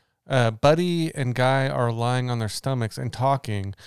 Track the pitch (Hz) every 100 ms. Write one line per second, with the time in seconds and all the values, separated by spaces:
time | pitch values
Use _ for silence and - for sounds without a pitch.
0 | _ _ - 135 117 110 143 160 180 170
1 | 160 - 127 120 127 135 135 135 120 113
2 | 120 127 127 120 110 - 135 131 113 -
3 | 127 - 135 139 - 104 98 98